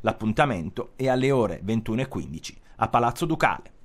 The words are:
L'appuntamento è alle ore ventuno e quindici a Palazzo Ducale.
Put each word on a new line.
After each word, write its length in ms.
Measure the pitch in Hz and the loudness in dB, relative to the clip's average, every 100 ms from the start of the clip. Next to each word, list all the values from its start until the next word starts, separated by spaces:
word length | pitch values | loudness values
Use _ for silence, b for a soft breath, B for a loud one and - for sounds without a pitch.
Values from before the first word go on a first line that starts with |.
L'appuntamento 880 | 110 - 110 107 147 95 80 - - - | -2 0 -2 2 2 2 -4 -8 -10 -2
è 120 | 131 | 2
alle 240 | 127 131 | 4 4
ore 300 | 135 104 80 | 4 2 0
ventuno 380 | 95 113 113 110 | 0 0 0 -4
e 60 | 135 | -2
quindici 480 | 92 67 78 - - b b | -6 -8 -10 -12 -16 b b
a 140 | 113 | 0
Palazzo 360 | 123 120 - 160 | 2 2 0 -2
Ducale. 520 | 160 131 82 - - | 2 2 0 -8 -20